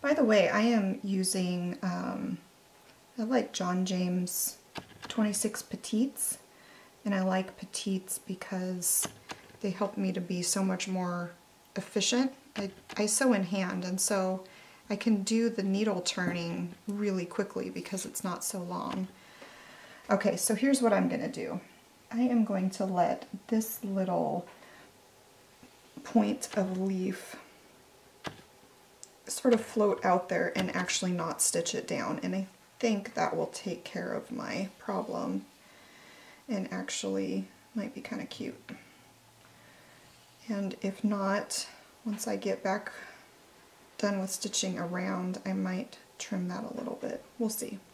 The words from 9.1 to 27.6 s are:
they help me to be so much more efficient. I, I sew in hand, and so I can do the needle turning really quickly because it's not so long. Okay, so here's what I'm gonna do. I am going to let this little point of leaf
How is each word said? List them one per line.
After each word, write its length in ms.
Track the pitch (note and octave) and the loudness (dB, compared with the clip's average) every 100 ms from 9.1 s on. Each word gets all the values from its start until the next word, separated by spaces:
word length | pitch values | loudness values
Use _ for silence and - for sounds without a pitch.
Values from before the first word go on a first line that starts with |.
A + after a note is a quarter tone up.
| - - - - - | -6 -14 -14 -14 -4
they 100 | G3+ | -4
help 260 | F3+ G3+ G3+ | 0 -2 0
me 140 | F#3+ | 0
to 100 | F#3 | 0
be 220 | F3 F3+ | -2 -2
so 200 | F3 G3 | 0 2
much 240 | F#3+ F#3 - | 2 0 -2
more 440 | F#3 F3+ F3 F3 - - - - - | 0 0 -2 -4 -10 -20 -20 -10 -8
efficient. 560 | - G#3+ G3 B3 C4+ - - - | -2 0 2 4 2 0 -10 -6
I, 140 | G3 - - - | -6 -8 -12 -2
I 120 | G#3 | 2
sew 260 | - C4 | 4 6
in 120 | G#3 F3+ | 4 4
hand, 380 | G3 F3+ F#3 | 0 0 -2
and 160 | F3+ F#3 | -2 0
so 440 | - G3+ F#3 F#3+ - - - - - | 2 2 2 0 -6 -20 -20 -20 -6
I 40 | G3+ | 0
can 280 | A#3 G#3+ | 4 4
do 260 | G3 A3 A#3 | 4 2 2
the 140 | A3+ | 2
needle 380 | G3 G3 G#3+ F3+ | 0 2 2 2
turning 720 | F3 - F3 F3 E3+ F3+ F3 - - | 0 0 0 0 -2 -4 -4 -6 -6
really 380 | G3+ G#3 F#3 F3 | 0 0 0 -2
quickly 460 | - F#3+ - - | -2 -2 -2 -4
because 340 | F#3 - F#3+ - | -6 -6 -6 -6
it's 180 | - | -4
not 200 | F#3 F3 | -4 -4
so 160 | - G3 | -4 -6
long. 480 | F3 F3+ - F#3+ F#3 - - - - - - - - - - | -6 -6 -4 -4 -4 -8 -20 -20 -20 -20 -20 -20 -20 -18 0
Okay, 240 | G3 G#3+ - | 4 4 2
so 180 | - | 2
here's 300 | A3 C4+ C4 | 4 4 6
what 100 | A#3 | 6
I'm 160 | G3 F3+ | 6 4
gonna 180 | - - | 2 -2
do. 340 | - - F3+ - - - - - | -4 -4 -6 -10 -20 -20 -20 -6
I 100 | A#3 | 2
am 240 | B3 A#3+ G#3+ | 4 4 4
going 240 | G3 F#3+ | 4 0
to 140 | - G3 | 0 0
let 420 | F3+ E3+ - - F#3+ - | 4 4 2 -6 -12 0
this 360 | A3 A3 - | 2 2 -6
little 640 | G3+ F#3+ F#3 F3 F3 - - - - - - - - - - - - - - - - - | -4 0 0 2 2 -2 -4 -18 -20 -20 -20 -20 -20 -20 -20 -20 -20 -20 -20 -20 -20 -16
point 440 | - A3+ G#3 - - - | 2 4 4 0 -2 -2
of 240 | F#3+ F#3 | 0 0
leaf 560 | F#3+ F#3+ F#3 F#3 - - - - | 0 0 -2 -4 -10 -16 -18 -20